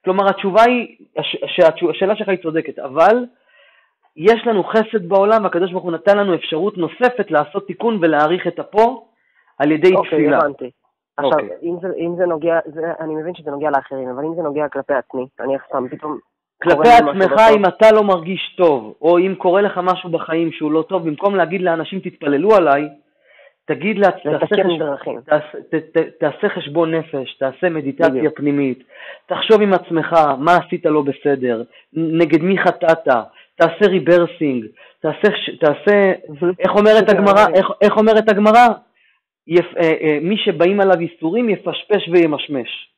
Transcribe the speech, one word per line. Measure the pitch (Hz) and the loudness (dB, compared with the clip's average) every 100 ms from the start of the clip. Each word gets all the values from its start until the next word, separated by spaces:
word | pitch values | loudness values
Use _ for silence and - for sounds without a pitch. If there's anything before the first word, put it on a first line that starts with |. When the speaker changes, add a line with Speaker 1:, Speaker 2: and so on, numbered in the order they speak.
Speaker 1:
כלומר, | 185 190 196 | -2 0 0
התשובה | 190 196 190 | -2 0 4
היא, | 240 247 214 _ - - | 4 2 -4 _ -12 -10
הש-, | 147 - | -8 -8
שהתשו-, | - - 170 156 170 | -6 2 2 4 -4
השאלה | 156 196 | -2 -2
שלך | 208 208 | -2 -2
היא | 185 | -4
צודקת, | 160 160 160 131 | -2 -6 -6 -12
אבל | 139 139 180 240 247 _ _ _ _ _ _ _ _ - | -6 2 4 4 -2 _ _ _ _ _ _ _ _ 0
יש | 180 226 233 | 2 2 0
לנו | 214 | -2
חסד | 165 220 220 220 170 | 0 -2 -2 -4 0
בעולם, | 196 202 220 | 2 4 2
והקדוש | 190 170 185 | 0 -2 -2
ברוך | 180 | -4
הוא | 175 | -6
נתן | 160 202 202 | -4 0 0
לנו | 202 | 0
אפשרות | 165 - 160 196 190 | -2 -4 -4 -4 -4
נוספת | 160 - 247 247 196 | -8 -2 -2 -2 -2
לעשות | 151 147 202 196 | -2 -2 -8 -10
תיקון | 175 226 214 | -6 -4 0
ולהאריך | 165 151 151 180 175 | 0 2 0 -2 -4
את | 165 | -8
אפו | - 202 233 254 _ _ _ _ _ - | -4 0 0 0 _ _ _ _ _ -2
על | 147 | 0
ידי | 156 185 | 4 4
Speaker 2:
אוקיי, | 190 190 | 2 0
Speaker 1:
תפילה. | 156 147 170 | 0 2 2
Speaker 2:
הבנתי. | 147 139 127 _ _ _ _ - | 0 -4 -16 _ _ _ _ -4
עכשיו, | 139 | 0
Speaker 1:
אוקיי. | 151 104 90 | 0 -2 -10
Speaker 2:
אם | 170 175 | -8 -8
זה, | 185 - | -8 -8
אם | 170 175 | -8 -4
זה | |
נוגע, | 180 160 165 165 | -2 -2 -2 -2
זה, | 156 151 165 156 | -4 -10 -8 -8
אני | 160 | -8
מבין | 156 160 | -8 -10
שזה | 175 151 | -12 -12
נוגע | 143 151 | -6 -4
לאחרים, | 139 - 135 127 | -4 -6 -12 -10
אבל | 127 | -8
אם | 151 | -8
זה | 170 | -6
נוגע | 156 143 147 | -6 -6 -6
כלפי | 139 - | -8 -4
עצמי, | 139 - 131 131 - | -6 -4 -12 -12 -10
אני | 123 135 - | -8 -8 -6
סתם | 139 127 | -8 -8
פתאום | 95 151 143 _ _ _ _ | -12 -12 -12 _ _ _ _
Speaker 1:
כלפי | 170 | -2
Speaker 2:
קורה | 156 170 | 2 6
לי | 175 | 6
משהו | 151 | 4
Speaker 1:
עצמך, | 185 190 | 0 0
Speaker 2:
לא | 214 | 4
טוב. | 220 214 | 4 4
Speaker 1:
אם | |
אתה | 190 - 220 | 2 4 6
לא | 214 | 6
מרגיש | 208 180 165 185 - - | 2 0 -2 -8 -10 0
טוב, | 170 135 87 - | 2 2 -4 -2
או | 165 175 | 2 2
אם | 190 185 | 2 -2
קורה | 185 190 | 0 2
לך | 202 185 | 0 -2
משהו | 180 180 175 | -2 -4 -4
בחיים | 165 - 165 165 | -8 -4 -4 -4
שהוא | 160 151 | -4 -2
לא | 156 | -2
טוב, | 156 190 165 | -2 -4 -4
במקום | 147 202 | -4 -2
להגיד | 196 160 190 | 0 -2 -2
לאנשים, | 180 165 156 190 | -2 -2 -6 -10
"תתפללו | 180 - 147 143 190 | -12 -6 -2 0 4
עליי", | 208 156 143 151 - _ _ _ _ _ _ | 4 4 0 -2 -14 _ _ _ _ _ _
תגיד | - 139 190 196 | -8 -6 -4 0
לה, | 190 | 0
Speaker 2:
לתקן | - 151 151 | 0 -4 -4
Speaker 1:
"תעשה | 160 208 | 0 0
חש-, | 185 165 | 0 -2
Speaker 2:
דרכים. | 156 139 147 123 | -4 -6 -10 -12
Speaker 1:
תעשה, | 127 151 - - - | -2 -2 -2 -18 -8
ת-, | 160 160 165 | -8 -2 -4
ת-, | 156 _ | -4 _
תעשה | 151 - 208 | -6 -2 -4
חשבון | 185 151 151 165 | -4 -6 -2 -2
נפש, | 165 160 143 127 - | -2 -6 -10 -10 -6
תעשה | 135 131 180 | -6 -2 -4
מדיטציה | 160 139 135 165 | -2 -6 0 0
Speaker 2:
בדיוק. | 131 151 151 | 2 -2 -2
Speaker 1:
פנימית, | 143 143 135 123 _ - - - _ | -2 0 -2 -4 _ -20 -20 -20 _
תחשוב | 180 - 220 | -8 2 4
עם | 208 | 4
עצמך | 185 175 165 156 165 151 131 | 0 0 -4 0 2 2 0
מה | 156 | 2
עשית | 175 - 139 | 2 0 -4
לא | 165 151 | 0 0
בסדר, | 139 135 147 135 127 113 120 _ _ | -2 -4 -2 -2 -2 -4 -8 _ _
נגד | 156 165 160 165 160 | -6 -2 0 2 2
מי | 180 190 | 0 0
חטאת, | 175 165 165 165 151 120 107 - _ | 0 0 0 0 2 -2 -2 -18 _
תעשה | - 170 170 208 | 0 0 2 2
ריברסינג, | 185 147 175 170 - 151 127 107 _ - _ | 2 4 4 2 -2 -4 -4 -8 _ -20 _
תעשה | 160 147 208 | -8 0 -2
ש-, | 180 - - | 0 -8 0
תעשה", | 156 143 208 202 190 - - 143 | 0 0 0 2 2 0 -8 -4
Speaker 2:
מהמם. | 175 185 | -4 -2
Speaker 1:
איך | 185 | 0
אומרת | 202 214 214 | 2 4 4
Speaker 2:
בסדר, | 202 202 | 4 2
Speaker 1:
הגמרא, | 202 196 | 4 4
Speaker 2:
אני | 202 180 | 4 2
Speaker 1:
איך, | 185 - | 0 0
איך | 202 214 | 2 4
אומרת | 214 214 220 | 4 4 2
הגמרא? | 196 214 226 247 208 _ _ _ _ _ _ - | 2 4 6 6 2 _ _ _ _ _ _ 0
יפ-, | 170 170 - | 0 0 -2
אה, | 165 160 | 0 2
אה, | 156 147 | 0 -2
"מי | 160 214 | -2 -2
שבאים | 214 160 170 202 | -2 0 0 2
עליו | 190 175 | 2 2
איסורים, | 165 - 160 220 240 | 0 -6 -4 -2 -2
יפשפש | 180 180 - - 202 170 | -2 -6 -10 -2 -2 2
וימשמש". | 175 165 151 - 143 113 - - | 2 2 -2 -6 -8 -8 -14 -18